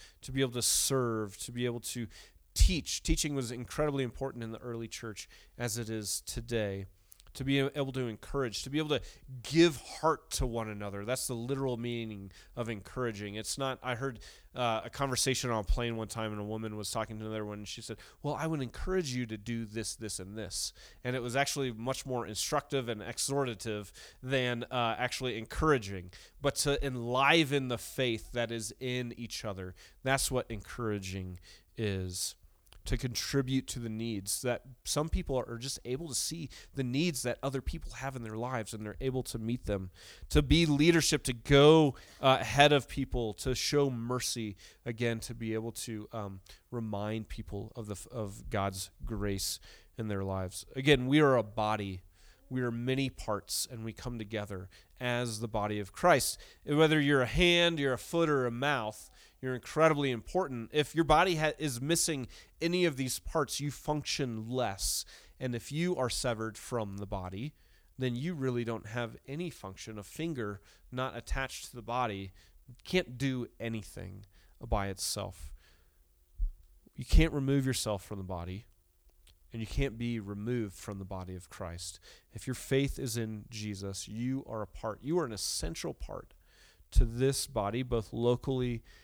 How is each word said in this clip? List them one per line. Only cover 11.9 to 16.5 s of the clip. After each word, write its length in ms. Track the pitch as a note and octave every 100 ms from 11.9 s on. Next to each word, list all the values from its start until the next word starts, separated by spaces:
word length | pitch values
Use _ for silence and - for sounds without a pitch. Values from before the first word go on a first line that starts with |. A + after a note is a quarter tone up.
| A#2 A2 G2+ G2 - - B2+
of 140 | A#2
encouraging. 640 | G#2+ - B2+ A#2+ G#2 G#2 G#2
It's 200 | - -
not, 220 | C3+ B2+
I 100 | C3
heard, 260 | A#2+ C3+ A2+ - - - -
uh, 260 | A#2+ A2 B2
a 40 |
conversation 640 | - C#3 B2 C3+ C3 B2
on 80 | A2
a 40 |
plane 320 | G2+ - A#2+ A2+
one 120 | A2
time, 240 | A#2 A2
and 100 | G#2
a 20 |
woman 320 | G#2